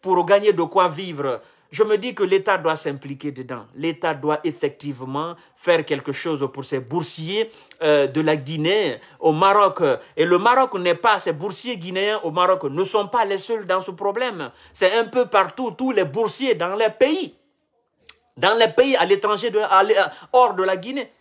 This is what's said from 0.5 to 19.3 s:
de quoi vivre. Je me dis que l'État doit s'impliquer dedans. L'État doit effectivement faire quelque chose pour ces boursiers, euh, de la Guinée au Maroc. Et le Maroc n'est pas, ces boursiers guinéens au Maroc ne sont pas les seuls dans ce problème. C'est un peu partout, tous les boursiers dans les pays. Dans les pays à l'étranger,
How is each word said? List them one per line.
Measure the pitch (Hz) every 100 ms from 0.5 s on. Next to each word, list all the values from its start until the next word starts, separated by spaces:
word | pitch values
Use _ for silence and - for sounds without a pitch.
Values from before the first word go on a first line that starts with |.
de | 185
quoi | 170 190 180
vivre. | 156 190 151 139 120 - _ _
Je | 143
me | 214 214
dis | 233
que | 208
l'État | 190 190 190 190
doit | 165 156
s'impliquer | 160 139 139 139 147
dedans. | 135 127 123 101
L'État | - 160 160 170
doit | 151 147 151
effectivement | 160 147 147 143 143 131 127 135 165 170 _ _
faire | - 170
quelque | 156 143 -
chose | 135 165 151 135
pour | 139
ces | 131 139
boursiers, | 123 156 165 - 160 202 220 - _ _
euh, | 160 147 139
de | 131
la | 156 151
Guinée | 131 160 156 208 185 113 - _
au | 160
Maroc. | 156 196 202 196 185 160 120 - -
Et |
le | 165 175
Maroc | 208 254 254
n'est | 202 180
pas, | 170 233 208
ces | 180
boursiers | 160 196 185 240 233
guinéens | 170 185 202 214
au | 170
Maroc | 156 180 185
ne | 151 165
sont | 190 220 202
pas | 240
les | 208 196
seuls | - 226 185
dans | 185
ce | 190
problème. | 175 202 202 254 196 131 _ -
C'est | - 185 214
un |
peu | - 247 247
partout, | 208 190 - 247
tous | 170 262
les | 220
boursiers | 175 151 220 - 269
dans | 208 170 202
les | 220
pays. | 214 262 320 359 _ _ _ _ _ _ _ _ - _ -
Dans | 180 226
les | 220
pays | - 262
à | 269
l'étranger, | 175 196 208